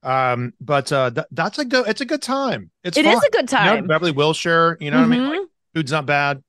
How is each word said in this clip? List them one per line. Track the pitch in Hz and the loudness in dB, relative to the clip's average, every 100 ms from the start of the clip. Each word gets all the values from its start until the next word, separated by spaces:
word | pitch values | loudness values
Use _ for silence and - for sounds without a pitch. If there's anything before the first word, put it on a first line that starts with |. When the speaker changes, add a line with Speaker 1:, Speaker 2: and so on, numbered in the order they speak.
Speaker 1:
Um, | 131 131 127 123 123 - | -2 0 0 0 -4 -8
but, | 131 143 131 | -2 -2 0
uh, | 143 127 | 0 0
th-, | 120 - | -2 -8
that's | 135 170 - | -4 -6 -4
a | 277 | -2
go-, | 254 | 0
it's | 214 220 | 0 -4
a | 254 | -4
good | 302 | -6
time. | - 269 277 143 98 _ | -4 -4 -2 -4 -8 _
It's | 180 214 | -4 2
Speaker 2:
It | 311 | 4
is | 453 | 4
Speaker 1:
fun. | 571 | 2
Speaker 2:
a | |
good | 427 262 | 0 0
Speaker 1:
You | 262 196 | 2 2
know, | 220 | 2
Speaker 2:
time. | 185 | 0
Speaker 1:
Beverly | 156 175 | 0 0
Wilshire, | 143 151 160 175 165 165 165 | 0 0 0 0 2 2 0
you | 147 | 0
know | 247 | 2
what | 240 | 4
I | |
mean? | 240 262 | 2 0
Like, | 330 | -4
Speaker 2:
Mm-hmm. | 381 _ _ | -8 _ _
Speaker 1:
food's | 165 143 | -6 -2
not | 156 139 | -4 0
bad. | 143 143 139 | 0 0 -4